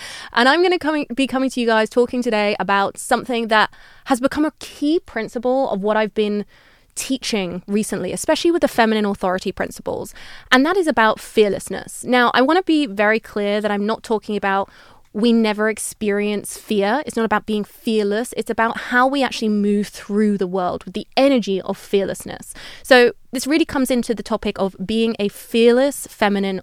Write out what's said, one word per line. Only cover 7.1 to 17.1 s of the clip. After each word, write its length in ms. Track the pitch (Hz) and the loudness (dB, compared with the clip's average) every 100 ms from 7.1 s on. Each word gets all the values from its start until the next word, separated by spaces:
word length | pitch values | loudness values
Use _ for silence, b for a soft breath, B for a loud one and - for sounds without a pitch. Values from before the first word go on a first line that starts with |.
| 262 - 208 180 180 - | -4 -2 -4 -2 -6 -2
recently, 440 | 202 202 190 180 | -2 -2 -4 -4
especially 400 | 180 - 311 339 | -4 0 2 2
with 120 | 339 | 2
the 60 | 277 | 2
feminine 360 | - 220 214 | 4 2 2
authority 480 | 208 196 190 185 196 | 0 -2 -2 -2 -4
principles. 600 | - - - - - - - B B B | -6 -6 -8 -8 -6 -8 -14 B B B
And 140 | 254 | 0
that 140 | 302 392 | 2 0
is 80 | 311 | 0
about 340 | 240 220 - | 2 0 0
fearlessness. 840 | - 226 208 - - 190 - - | -2 2 2 0 -8 -12 -12 -10
Now, 260 | - 247 240 | 0 2 2
I 80 | - | 2
wanna 220 | 262 359 | 2 2
be 240 | 370 311 262 | 2 0 0
very 340 | 196 208 220 | 0 0 0
clear 400 | - 214 202 208 | -2 -6 -2 -2
that 100 | 208 | -2
I'm 140 | 202 | -2
not 180 | 208 226 | -2 -4
talking 320 | - 214 - | -2 -4 -2
about 360 | 202 196 196 - B B B B - | -4 0 -2 -2 B B B B 0
we 160 | 240 | 4
never 380 | 233 220 208 220 | 4 2 0 -2
experience 880 | 208 - - 208 202 208 208 - - | -2 -8 -6 -2 0 -2 -4 -6 -10
fear. 440 | - 214 196 262 | -4 0 0 0
It's 100 | - | -2